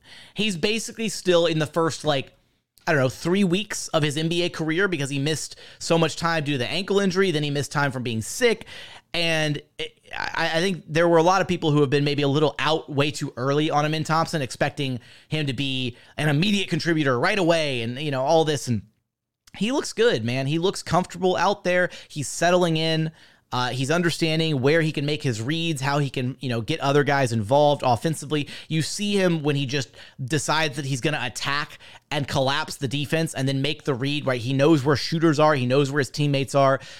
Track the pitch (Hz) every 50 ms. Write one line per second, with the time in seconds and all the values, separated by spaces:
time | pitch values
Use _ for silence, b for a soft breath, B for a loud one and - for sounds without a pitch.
0 | B B B B B B B - 208 220 190 160 147 208 226 226 - - 220 -
1 | 226 208 - - - 180 175 170 170 165 165 156 151 143 - 170 165 160 - -
2 | - 151 143 139 127 - _ _ _ _ _ _ _ _ _ _ _ - 165 139
3 | 127 127 - - - 165 180 202 202 180 170 202 220 - - - - - - 160
4 | 147 156 131 156 160 165 175 170 175 175 170 - 160 156 160 170 202 202 175 143
5 | 143 135 143 139 135 151 160 - - - - B B B B B - - 170 165
6 | 160 151 - - 170 165 165 160 143 139 143 131 120 101 135 170 196 180 196 196
7 | 202 196 170 185 196 190 151 151 147 147 143 143 131 - - 151 143 139 120 131
8 | 117 127 113 110 110 - - - 247 240 214 - B B B B B B B B
9 | B _ - 170 170 165 165 156 156 151 147 143 - _ _ - 160 160 - _
10 | _ - - - - - - - 165 160 165 165 175 202 190 156 - - 151 160
11 | 175 170 170 165 160 175 185 196 180 - 180 165 165 160 147 147 147 131 143 143
12 | 143 143 147 143 143 139 135 151 151 139 - - 131 147 160 160 - - 151 135
13 | 143 151 - - 147 131 - - 123 139 139 147 156 160 139 147 147 151 156 160
14 | 147 - 156 160 165 - - 160 135 120 - - 156 143 - - 143 131 127 117
15 | B B B B B B 156 156 151 135 113 104 139 135 131 131 127 120 110 B
16 | B B B - 147 156 143 143 180 214 202 202 180 - 170 156 - 165 170 156
17 | 151 135 127 120 165 185 214 202 180 165 170 165 156 147 131 120 117 117 123 131
18 | 156 151 139 131 131 143 165 160 160 151 151 131 - 127 117 104 - - _ _
19 | _ _ _ _ _ _ _ _ _ _ - - 190 226 262 302 - - - -
20 | 226 240 196 127 110 120 123 135 135 135 151 170 165 196 185 - - - 160 170
21 | 185 - - 175 185 185 185 - 165 190 208 202 - 180 180 180 180 165 B B
22 | B B - 151 131 - - - 165 175 180 180 180 170 160 156 160 160 160 160
23 | 160 160 b b b b b b b _ - 123 123 123 120 127 139 127 156 180
24 | 175 170 - - 170 160 156 160 160 160 151 131 117 139 156 165 156 160 147 151
25 | 143 147 156 151 - 139 117 104 113 131 160 165 165 165 160 127 135 143 143 147
26 | 143 131 - 139 127 123 139 - - 131 120 117 113 104 156 - 131 139 139 147
27 | 143 131 143 139 139 113 113 113 104 98 135 143 147 147 147 - - 131 123 -
28 | - 165 156 - 151 131 156 151 139 B B B B B 156 160 156 - - -
29 | 208 202 202 196 185 180 170 160 139 151 143 143 143 120 147 143 127 - B B
30 | B B B B 135 117 160 143 - - 175 160 160 156 120 151 147 135 139 120
31 | - 156 147 139 123 127 - - - 147 139 143 156 - - B B B B B
32 | B _ 143 151 135 - - 143 135 131 139 151 156 - - - 143 123 139 143
33 | 147 120 - 160 165 160 - - 131 135 135 135 135 143 160 - - 151 139 107
34 | 131 139 147 147 127 131 127 123 107 123 139 131 139 156 165 143 123 151 143 -
35 | - - 160 165 156 165 151 143 151 151 151 135 123 123 127 143 147 131 139 151
36 | 135 - - - 147 147 139 139 139 - - 139 139 135 135 131 B B B